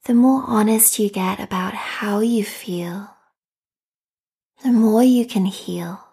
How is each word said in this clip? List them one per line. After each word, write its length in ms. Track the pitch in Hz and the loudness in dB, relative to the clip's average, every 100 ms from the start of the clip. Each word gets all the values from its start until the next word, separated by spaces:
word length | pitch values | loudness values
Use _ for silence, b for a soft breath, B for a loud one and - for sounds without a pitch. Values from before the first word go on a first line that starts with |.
The 80 | - | 2
more 320 | 240 254 262 - | 4 4 2 0
honest 520 | 220 214 220 - - | 0 2 2 2 2
you 100 | 208 | -2
get 320 | 196 185 190 | -2 -4 -4
about 320 | 202 185 185 | -6 -6 -6
how 480 | 214 - - 208 202 | -8 -12 -8 -4 0
you 240 | 226 233 | 0 0
feel, 720 | 202 - - 175 175 180 202 _ _ _ _ _ _ _ _ _ _ _ _ _ _ _ | -2 -8 -8 -8 -8 -10 -14 _ _ _ _ _ _ _ _ _ _ _ _ _ _ _
the 100 | 269 | 0
more 300 | 240 226 220 | 4 4 4
you 220 | 254 247 | 4 4
can 220 | 233 202 190 | 2 -2 -2
heal. 580 | - - 175 170 190 - | -4 -10 -10 -10 -14 -20